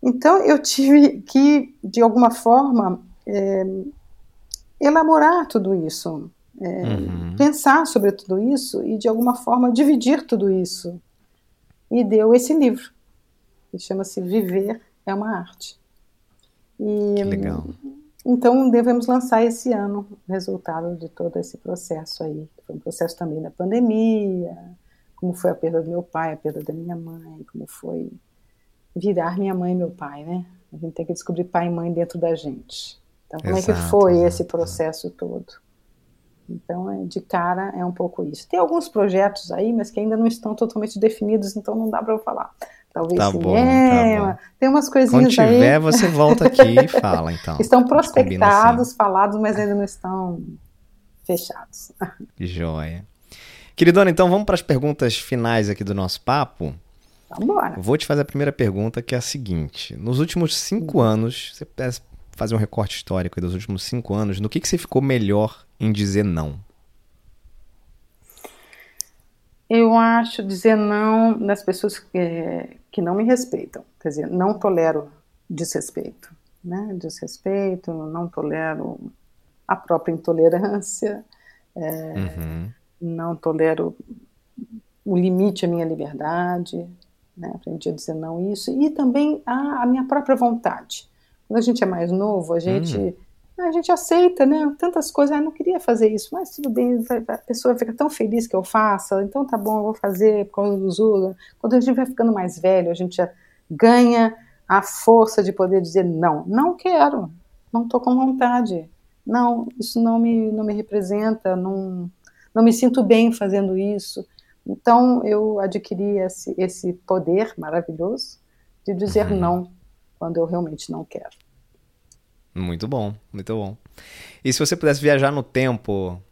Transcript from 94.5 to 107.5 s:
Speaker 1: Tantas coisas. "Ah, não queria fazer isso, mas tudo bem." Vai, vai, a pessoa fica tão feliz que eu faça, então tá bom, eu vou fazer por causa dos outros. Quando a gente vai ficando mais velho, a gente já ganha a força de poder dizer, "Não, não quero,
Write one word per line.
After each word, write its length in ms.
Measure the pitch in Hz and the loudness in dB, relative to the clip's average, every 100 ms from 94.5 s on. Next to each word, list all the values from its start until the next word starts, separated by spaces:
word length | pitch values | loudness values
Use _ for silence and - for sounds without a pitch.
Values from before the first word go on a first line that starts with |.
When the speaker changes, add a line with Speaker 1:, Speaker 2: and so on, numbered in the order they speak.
| 302 302 285 | 4 0 -2
Speaker 1:
Tantas 320 | 349 349 302 | -4 -2 -4
coisas. 220 | - 285 294 | 0 0 2
"Ah, 20 | |
não 120 | 311 | -4
queria 280 | 311 - 359 | -4 -4 -2
fazer 300 | - 233 220 | 0 2 2
isso, 200 | 214 - | 2 -6
mas 160 | 339 381 | -8 -10
tudo 200 | - 294 | -8 -4
bem." 320 | 233 247 247 | -2 0 0
Vai, 180 | 233 240 | -2 -4
vai, 140 | 233 226 | -4 -10
a 20 | |
pessoa 340 | - 233 247 247 | -6 -4 0 0
fica 160 | 233 | -2
tão 160 | 226 294 | -2 -4
feliz 380 | 302 220 233 233 | -2 -2 -2 -2
que 80 | - | -4
eu 80 | 190 | -2
faça, 560 | 220 214 196 - 196 | 0 2 0 -2 -4
então 220 | 202 269 269 | -2 -4 -4
tá 120 | 226 | -4
bom, 200 | 208 214 | -2 -2
eu 60 | |
vou 100 | 208 | -2
fazer 520 | 220 202 185 214 208 202 | -4 -4 2 2 2 -2
por 80 | - | -2
causa 140 | 202 202 | -2 0
dos 220 | 190 180 | -2 0
outros. 380 | 220 202 185 185 - _ | 2 2 0 -6 -20 _
Quando 160 | 233 247 | 2 2
a 40 | |
gente 160 | 247 254 | 2 0
vai 100 | 262 | -2
ficando 280 | 254 226 | 0 0
mais 260 | 208 180 175 | 0 -2 -2
velho, 320 | 185 190 170 | 2 4 2
a 20 | |
gente 220 | 170 185 180 | -2 -4 -2
já 120 | 175 - _ _ _ | -4 -4 _ _ _
ganha 640 | 151 226 240 240 240 226 220 _ _ _ | 4 6 8 6 6 2 0 _ _ _
a 140 | 190 | 0
força 600 | 196 - - 226 220 - | 0 -4 4 6 6 2
de 100 | 190 | -2
poder 260 | 196 185 190 | 0 2 2
dizer, 220 | 170 175 | 2 0
"Não, 400 | 180 160 170 156 175 | 0 2 0 0 -2
não 280 | 214 320 359 | 0 0 0
quero, 560 | 370 349 285 285 175 170 _ | 0 4 4 2 -8 -14 _